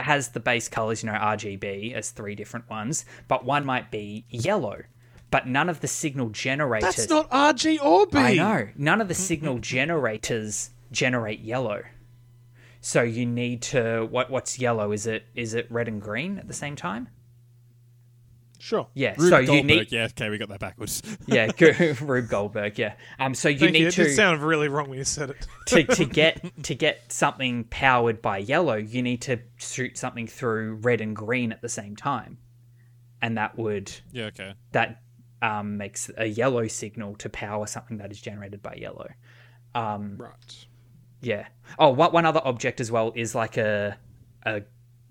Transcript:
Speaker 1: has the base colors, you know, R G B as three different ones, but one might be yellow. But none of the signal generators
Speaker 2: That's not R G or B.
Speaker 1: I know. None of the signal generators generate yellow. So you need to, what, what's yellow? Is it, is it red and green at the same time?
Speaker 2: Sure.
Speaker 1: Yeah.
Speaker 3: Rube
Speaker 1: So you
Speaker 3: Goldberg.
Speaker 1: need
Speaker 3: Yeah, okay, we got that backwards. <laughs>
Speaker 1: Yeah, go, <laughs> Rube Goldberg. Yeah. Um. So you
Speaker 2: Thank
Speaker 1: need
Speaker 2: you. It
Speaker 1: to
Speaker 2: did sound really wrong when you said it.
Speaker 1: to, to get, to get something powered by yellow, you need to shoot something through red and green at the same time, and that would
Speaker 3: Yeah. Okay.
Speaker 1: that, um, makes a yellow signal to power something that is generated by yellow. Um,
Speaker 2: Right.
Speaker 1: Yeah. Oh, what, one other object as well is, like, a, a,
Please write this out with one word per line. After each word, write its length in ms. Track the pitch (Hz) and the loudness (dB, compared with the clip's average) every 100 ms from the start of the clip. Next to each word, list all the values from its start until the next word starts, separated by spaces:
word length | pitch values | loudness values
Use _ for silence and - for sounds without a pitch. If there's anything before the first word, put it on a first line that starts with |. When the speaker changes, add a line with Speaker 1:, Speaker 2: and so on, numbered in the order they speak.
Speaker 1:
has 240 | 139 143 127 | 2 0 0
the 120 | 120 | -4
base 280 | 123 120 - | 0 0 -2
colors, 340 | 120 110 113 | -2 -2 -2
you 60 | 113 | -4
know, 60 | 104 | -2
R 200 | 107 107 | 0 0
G 200 | 107 98 | -4 -8
B 360 | 101 98 113 | -8 -8 -8
as 160 | 117 - | -8 -10
three 260 | - 104 104 | -10 -10 -10
different 340 | 104 117 - | -10 -12 -10
ones, 340 | 110 110 165 - - - | -8 -4 -6 -8 -18 -2
but 180 | 131 | 0
one 200 | 123 143 | 2 0
might 260 | 135 127 - | 0 -2 -4
be 340 | 110 104 107 - | -8 -8 -10 -10
yellow. 540 | 120 151 202 107 98 - _ _ - - | -4 0 0 -2 -8 -14 _ _ -20 -2
But 140 | 135 131 | -2 0
none 220 | 135 170 | 0 0
of 100 | 165 | -2
the 80 | 139 | -6
signal 440 | - 156 135 117 | -4 -4 -4 -4
generators 680 | 104 131 139 143 110 - - | -4 -4 -2 0 0 0 0
Speaker 2:
That's 120 | - | 2
not 200 | 302 311 | 2 2
R 220 | 262 294 | 4 4
G 260 | 269 311 311 | 4 2 2
or 260 | 285 359 | 6 6
B. 140 | 392 294 | 6 4
Speaker 1:
I 160 | 247 | 6
know. 340 | 180 208 180 107 - | 6 4 2 -2 -2
None 240 | 147 202 | 2 2
of 60 | 196 | 2
the 80 | |
signal 460 | 156 - 156 151 123 | -2 -2 -2 -2 -4
generators 1080 | - 127 147 165 120 110 - 117 107 - - - - | -2 -2 0 0 0 -2 -4 -4 -4 -6 -8 -14 -8
generate 480 | 117 131 123 110 110 | -2 0 0 -2 -6
yellow. 460 | 110 127 117 101 - - - - _ - _ - - - | -4 -4 -2 -4 -8 -20 -20 -20 _ -20 _ -20 -20 -14
So 220 | - 151 | 0 2
you 240 | 120 113 120 | 2 0 -2
need 360 | 120 120 117 | -2 -2 -4
to, 460 | - 131 113 117 113 | -2 0 2 0 0
what, 180 | 123 127 | 0 0
what's 280 | 131 - - | -2 -4 -2
yellow? 320 | 123 113 104 | 0 2 0
Is 160 | 104 113 | -2 -2
it, 200 | 110 - 120 | -6 -6 -8
is 180 | 113 | -4
it 160 | 113 117 | -4 -4
red 160 | 117 117 | -4 -4
and 160 | 107 | -6
green 340 | 104 110 180 196 | -6 -6 -4 -8
at 100 | - | -10
the 40 | |
same 220 | 127 143 | -10 -8
time? 360 | 143 175 220 254 - _ _ _ _ _ _ _ _ _ _ _ - _ _ | -8 -8 -8 -10 -16 _ _ _ _ _ _ _ _ _ _ _ -20 _ _
Speaker 2:
Sure. 300 | - 208 123 | -4 -2 -2
Speaker 1:
Yeah. 220 | 135 120 123 | -2 -2 4
Speaker 3:
Rube 140 | 175 | 6
Speaker 1:
So 80 | 156 | 8
you 80 | 131 | 8
Speaker 3:
Goldberg. 200 | 147 143 | 4 6
Speaker 1:
need 260 | 127 107 | 4 4
Speaker 3:
Yeah, 120 | 117 113 | -2 -2
okay, 240 | - 110 | -2 -4
we 60 | 104 | -4
got 120 | 104 | -6
that 100 | 98 | -8
backwards. 420 | 101 - 107 - - 214 | -12 -10 -8 -8 -10 -12
<laughs> 100 | - | 2
Speaker 1:
Yeah, 200 | 131 113 | 2 2
go, 240 | - 160 - 170 127 | 8 8 8 2 2
<laughs> 0 | |
Rube 240 | 147 131 113 | 0 0 0
Goldberg. 480 | 104 104 107 104 104 | -2 -2 -4 -4 -2
Yeah. 180 | 107 - - - | -4 -4 -16 -6
Um. 120 | 131 | -4
So 140 | 127 156 | 0 0
you 100 | 139 | 4
Speaker 2:
Thank 120 | 175 | 6
Speaker 1:
need 60 | 160 | 6
Speaker 2:
you. 40 | 165 | 4
It 60 | |
Speaker 1:
to 120 | 180 | 4
Speaker 2:
did 120 | 160 180 | 4 6
sound 260 | 196 156 | 4 4
really 240 | 151 156 147 | 2 2 2
wrong 200 | 147 139 | 0 -4
when 80 | 131 | -4
you 60 | |
said 260 | 135 147 135 | -4 -4 -6
it. 160 | - - - - | -8 -14 -10 4
Speaker 1:
to, 160 | 214 | 4
to 200 | 147 220 143 | 6 2 2
get, 560 | 139 160 - 175 - | 4 4 2 -8 -10
to 100 | 139 | -8
get 380 | 135 151 - - | -2 0 -2 -8
something 520 | - 156 - 127 120 113 | -2 0 0 -2 -2 -6
powered 500 | - 135 123 117 110 | 2 4 6 4 0
by 180 | 117 98 | -2 -4
yellow, 360 | 104 156 165 | 0 2 2
you 260 | 107 107 127 | 0 -2 -4
need 220 | 123 123 | -2 -2
to 160 | 135 120 - - | -2 -4 -6 -16
shoot 380 | - - 120 - | -10 -6 -6 -6
something 300 | 127 120 113 | -8 -8 -10
through 480 | - 120 110 110 107 | -6 -2 -2 -4 -2
red 180 | 120 113 | 2 2
and 140 | 107 | 0
green 380 | 107 110 123 117 | -4 -2 0 -2
at 100 | 110 | -4
the 60 | 117 | -8
same 260 | - 101 | -8 -10
time, 440 | 104 143 120 92 - - _ _ _ _ _ _ _ | -8 -4 -4 -8 -18 -20 _ _ _ _ _ _ _
and 160 | 117 113 | -4 -2
that 180 | - - | -2 -2
would 360 | 110 104 98 - - | -4 -4 -8 -14 -14
Speaker 3:
Yeah. 140 | 123 107 | -10 -10
Okay. 280 | - 95 98 _ | -10 -14 -16 _
Speaker 1:
that, 300 | 117 117 - _ _ _ _ | 0 0 -4 _ _ _ _
um, 360 | 117 104 104 104 | -2 -2 -4 -6
makes 320 | 101 - - - | -8 -10 -10 -4
a 80 | 110 | -4
yellow 400 | 107 131 120 113 | 0 2 2 -2
signal 460 | - 107 117 101 104 | -6 -10 -10 -10 -10
to 140 | 107 | -12
power 360 | - 104 107 107 | -10 -6 -6 -6
something 300 | 113 113 107 | -10 -10 -12
that 140 | 101 | -12
is 100 | 101 | -12
generated 420 | 113 101 101 101 | -14 -12 -14 -14
by 120 | - | -14
yellow. 340 | - - - - - - - - _ _ | -12 -12 -12 -16 -18 -20 -20 -20 _ _
Um, 420 | 120 110 104 104 101 | -6 -4 -4 -8 -12
Speaker 2:
Right. 480 | 117 - - - - _ _ - - _ | -16 -20 -20 -20 -20 _ _ -20 -20 _
Speaker 1:
Yeah. 240 | 120 104 - _ - - | -4 -4 -6 _ -14 4
Oh, 100 | 151 | 6
what, 240 | 127 165 | 6 4
one 140 | 165 160 | 6 4
other 160 | 156 | 2
object 340 | 131 117 127 - | 0 -2 -4 -4
as 140 | 113 | -2
well 180 | 117 113 | 0 0
is, 200 | 120 110 | -2 -4
like, 220 | 117 113 123 | -2 -2 0
a, 400 | 107 104 104 - - - - _ | 0 0 -2 -6 -16 -20 -20 _
a, 180 | 110 107 - _ _ _ _ | -6 -6 -8 _ _ _ _